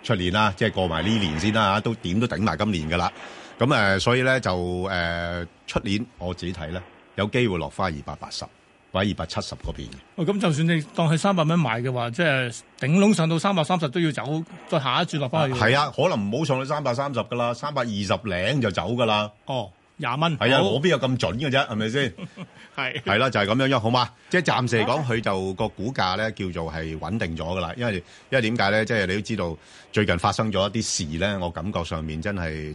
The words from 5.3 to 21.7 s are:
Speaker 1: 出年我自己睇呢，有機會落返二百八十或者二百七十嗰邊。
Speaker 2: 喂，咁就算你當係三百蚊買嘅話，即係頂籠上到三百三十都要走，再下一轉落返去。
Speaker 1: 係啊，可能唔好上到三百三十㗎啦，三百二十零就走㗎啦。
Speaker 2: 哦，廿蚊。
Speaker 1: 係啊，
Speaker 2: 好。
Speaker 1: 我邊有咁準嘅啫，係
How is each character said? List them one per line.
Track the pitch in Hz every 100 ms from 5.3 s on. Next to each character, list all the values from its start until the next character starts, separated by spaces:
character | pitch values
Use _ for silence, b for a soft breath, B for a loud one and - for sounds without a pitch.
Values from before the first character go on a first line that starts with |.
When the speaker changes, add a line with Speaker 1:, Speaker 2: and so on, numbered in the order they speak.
| 87 85 - -
Speaker 1:
出 | -
年 | 104 104 123 -
我 | 87
自 | 90 85
己 |
睇 | 80 78
呢， | 90 - - - -
有 | 104
機 | 127 120
會 | 87
落 | 73
返 | - 95
二 | 73
百 | 71 73
八 | -
十 | - - - _ _ _
或 | 92
者 | 104
二 |
百 | 87 82
七 | 110
十 | - -
嗰 | 85
邊。 | 76 67 - - -
Speaker 2:
喂， | 165
咁 | 208
就 | 190
算 | 143 165
你 | 165 147
當 | - 160
係 | 160
三 | 196 185
百 |
蚊 | 151 175
買 | 135 113
嘅 | 131
話， | 123 117
即 | 117
係 | 165 131 123 120 - -
頂 | 127 180
籠 | 202
上 | 190 160
到 | 165
三 | 196 180
百 |
三 | 147 180
十 | 160
都 | 175
要 | 160
走， | 117 123 156 165 175 -
再 | 165
下 | 131 135
一 | 175
轉 | 151
落 | 131
返 | 160 139
去。 | 123
Speaker 1:
係 | 110 139
啊， | 147 -
可 | 165
能 | 139 101
唔 | 123
好 | 160
上 | 131
到 | 135
三 | 147
百 | 135
三 | 120 143
十 | 120
㗎 | 101 123
啦， | 120
三 | 120 147
百 | 143
二 | 120
十 | 101 98 98
零 | 107 87 98 143
就 | 110
走 | 85 87
㗎 | 123 113
啦。 | 107 104 - -
Speaker 2:
哦， | 131 95 - _ -
廿 | 131 135
蚊。 | 170 139
Speaker 1:
係 | 120 135
啊， |
Speaker 2:
好。 | 190
Speaker 1:
我 | 131
邊 | 170
有 | 151
咁 | 131 127
準 | 82 113
嘅 | 147
啫， | 131
係 | 143